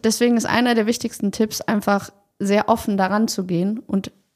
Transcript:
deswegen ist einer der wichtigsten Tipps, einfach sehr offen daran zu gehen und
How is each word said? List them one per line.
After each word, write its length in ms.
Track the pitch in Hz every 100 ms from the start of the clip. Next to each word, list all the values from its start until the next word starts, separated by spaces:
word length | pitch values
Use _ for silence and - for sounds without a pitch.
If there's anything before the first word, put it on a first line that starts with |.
deswegen 320 | 220 214 240 233
ist 100 | -
einer 280 | 220 247
der 120 | 226 214
wichtigsten 440 | 240 233 - 202
Tipps, 300 | - 214 -
einfach 500 | - 202 202 202 - - _ -
sehr 300 | 196 208 -
offen 280 | 220 - 196
daran 320 | 185 208 226
zu 160 | -
gehen 360 | 185 170 190 220
und 320 | - 196 - - _